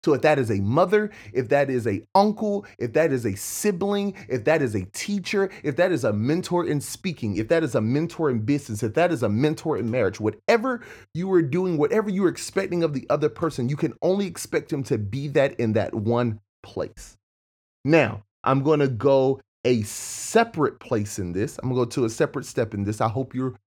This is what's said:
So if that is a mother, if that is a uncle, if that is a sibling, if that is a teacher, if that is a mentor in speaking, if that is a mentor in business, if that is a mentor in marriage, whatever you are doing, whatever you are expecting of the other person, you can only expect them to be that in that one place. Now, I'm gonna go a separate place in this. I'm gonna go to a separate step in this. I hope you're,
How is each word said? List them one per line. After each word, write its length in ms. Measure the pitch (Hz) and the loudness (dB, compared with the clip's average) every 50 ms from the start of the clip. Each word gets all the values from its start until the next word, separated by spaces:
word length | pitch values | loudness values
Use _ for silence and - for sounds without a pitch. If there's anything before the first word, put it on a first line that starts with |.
| - | 2
So 100 | 165 147 | 2 2
if 80 | 123 | 4
that 160 | - 156 151 139 | 4 4 4 4
is 140 | 127 110 | 2 0
a 80 | 107 101 | 0 0
mother, 500 | 98 101 123 156 185 180 208 208 214 208 - - - 104 | 0 2 2 2 2 4 4 2 0 0 -8 -14 -20 -6
if 160 | 110 123 131 107 | -4 -4 0 2
that 200 | 143 139 143 131 | 2 2 2 2
is 160 | 131 123 110 | 0 -2 0
a 180 | 117 101 - - _ _ | -2 -2 -4 -6 _ _
uncle, 500 | 190 202 214 208 - 156 107 101 101 101 - - - | 4 4 4 2 -2 -4 -4 -4 -4 -6 -10 -10 -8
if 140 | 117 120 | -8 0
that 200 | 101 151 160 160 | 2 2 2 2
is 140 | 135 127 113 | 0 0 0
a 80 | 110 98 | -2 -4
sibling, 800 | 101 - - - - - 208 196 170 196 202 202 202 202 202 190 - - - | -4 -8 -10 -8 0 0 0 0 0 -2 -2 0 0 -2 -4 -4 -8 -8 -6
if 160 | 127 127 104 | -6 -2 2
that 180 | 147 156 160 | 2 2 2
is 140 | 143 117 104 | 2 0 -2
a 80 | 101 92 - | -4 -6 -6
teacher, 580 | - - - - 202 202 180 - - 196 196 190 - - - | -10 -10 -6 -4 -4 -4 -4 -2 0 0 0 -2 -4 -6 -6
if 100 | 151 135 | -4 0
that 140 | - 175 190 | 2 2 2
is 140 | 175 135 117 | 2 0 0
a 80 | 113 | 0
mentor 520 | 104 104 110 127 156 180 175 - 180 175 170 | 0 0 0 0 0 0 -2 -2 -2 -2 0
in 160 | - 147 143 | 0 -2 -4
speaking, 560 | - - - - - 190 151 - - 107 98 | -4 -6 -12 -8 -6 -8 -6 -4 -4 -4 -2
if 120 | 92 110 - | -4 0 2
that 160 | 165 165 160 | 2 2 2
is 100 | 131 - | 0 0
a 60 | 123 | 0
mentor 500 | 107 110 127 147 165 160 - - 160 143 | 0 2 0 0 -2 -2 -4 -2 -2 0
in 80 | 127 117 | 0 0
business, 440 | 107 120 143 143 147 - 110 98 123 | 0 0 -2 -2 -2 -6 -6 -4 -4
if 100 | 107 101 | -2 2
that 160 | 156 170 175 | 2 2 2
is 140 | 170 123 117 | 2 0 0
a 40 | 104 | 0
mentor 480 | 104 113 143 151 165 165 - 165 147 | 2 2 2 2 0 -2 -4 -4 -4
in 140 | 95 113 113 | -2 -2 -2
marriage, 300 | 117 127 107 92 90 - | 0 0 0 0 -2 0
whatever 600 | 208 - - - _ - 233 226 220 262 247 240 - - - - - _ | -2 -2 -2 -2 _ 2 2 2 2 -2 -4 -6 -8 -16 -20 -20 -20 _
you 200 | _ 156 180 190 | _ -6 -2 2
are 100 | 190 175 | 2 2
doing, 340 | 160 131 131 180 185 185 170 | 2 2 0 0 0 0 2
whatever 320 | 147 147 143 - 220 214 214 | 2 2 2 2 0 0 0
you 160 | 190 190 202 | -2 2 2
are 40 | 165 | 0
expecting 560 | - - - - - 196 196 - 175 175 165 | 0 -2 -10 -4 -4 -4 -2 -2 0 0 0
of 100 | 156 147 | 0 0
the 100 | 131 - - | -4 0 0
other 180 | 139 147 151 147 | 0 2 2 -2
person, 400 | 147 - 170 156 - - 123 123 | -2 -2 -4 -4 -2 -2 -2 -2
you 60 | 147 | 0
can 200 | 139 170 143 - _ | 0 -2 -2 -2 _
only 260 | - 170 185 196 202 | 0 0 2 2 -2
expect 420 | 180 165 - - - - 151 139 - | -4 -6 -10 -10 -4 -4 -4 -2 -2
them 160 | 165 139 131 | -6 -6 -2
to 120 | - 139 | -2 -2
be 300 | 113 104 101 101 139 143 151 | -2 -2 -4 -4 -6 -6 0
that 300 | 135 151 135 - - - | 2 2 2 2 0 0
in 140 | 120 110 | 0 2
that 200 | 107 110 95 - | 2 2 0 0
one 460 | - 113 101 110 117 120 123 117 107 104 _ _ _ _ | -4 -2 0 0 2 2 2 0 -2 -6 _ _ _ _
place. 540 | - - - - 76 - - - - - _ _ _ _ _ _ _ _ _ _ _ _ _ _ _ | -20 -12 -8 -8 -8 -8 -8 -18 -20 -20 _ _ _ _ _ _ _ _ _ _ _ _ _ _ _
Now, 380 | 135 160 160 135 107 - 101 - _ _ _ - | 4 6 6 6 4 -2 -8 -14 _ _ _ 0
I'm 180 | - 135 139 | 2 2 2
gonna 240 | 131 147 156 147 143 | 4 2 4 4 4
go 540 | 135 123 104 131 139 139 135 131 135 135 - _ _ _ _ _ | 2 0 2 4 4 6 6 6 4 0 -2 _ _ _ _ _
a 180 | - 123 113 | 0 0 0
separate 960 | 107 104 - - - - - - - - - 226 233 233 - 170 147 - - _ | 0 -4 -8 -10 -10 -12 -12 -10 -10 2 2 2 2 2 0 0 0 0 0 _
place 400 | - - 127 110 101 101 - - | -6 -4 -2 -2 -2 -4 -6 -6
in 140 | 95 87 | -6 -4
this. 260 | 85 92 110 - - - | -2 -2 -2 -4 -4 -6
I'm 120 | - 127 | -4 -2
gonna 100 | 127 127 | 0 0
go 100 | 123 117 | 0 0
to 140 | - 143 123 | 0 -2 -2
a 60 | 113 | -2
separate 360 | 110 - 160 147 - 143 - | 0 0 -2 -2 -2 -8 -10
step 280 | - - - 117 104 - | -6 -4 -4 -4 -2 -2
in 100 | 101 101 | -4 -4
this. 160 | 101 107 - | -4 -2 0
I 80 | 120 113 | 0 0
hope 260 | 104 135 131 - - | 0 -2 -6 -6 -6
you're, 220 | 123 131 131 127 - _ _ _ | -6 -6 -6 -6 -10 _ _ _